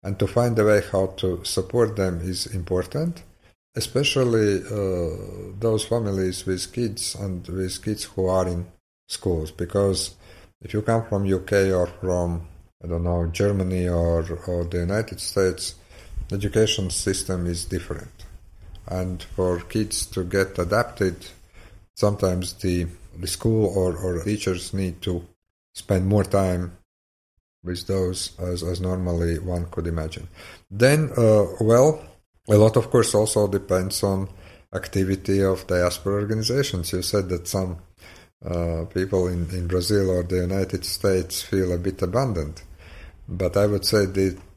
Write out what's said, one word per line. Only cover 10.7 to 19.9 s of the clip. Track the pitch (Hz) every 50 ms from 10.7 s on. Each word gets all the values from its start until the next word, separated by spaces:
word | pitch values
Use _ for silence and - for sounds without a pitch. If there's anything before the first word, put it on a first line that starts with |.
| -
you | 107
come | 107 - 113 113 113
from | - 104 98 98
U | 95 95 92
K | 92 - 104 101 98 95
or | 95 90 87
from, | 87 - - - 92 90 90 87 87 85 85 82 - - - - _ _ _ -
I |
don't | 85 85 85 87
know, | 87 87 87 85
Germany | 82 82 - 101 101 101 95 95 90 92 90 90
or, | 90 87 85 85 85 85 85 82 85 82 78 -
or | - 87 87 85
the | 85 90 87
United | 85 85 98 107 110 - - -
States, | - - - 101 95 92 - - - - - - - _ - - - - - - - -
the | -
education | 98 101 101 - 110 107 101 - - 95 90
system | - - - 101 95 - - - 92 90 87
is | 87 87 82 -
different. | - - 87 - - - - - - - - - - - - - - - - - - - - -
And | - 90 92 92 92 90 85
for | - - - - 92 90 90 85
kids | - - - 110 107 104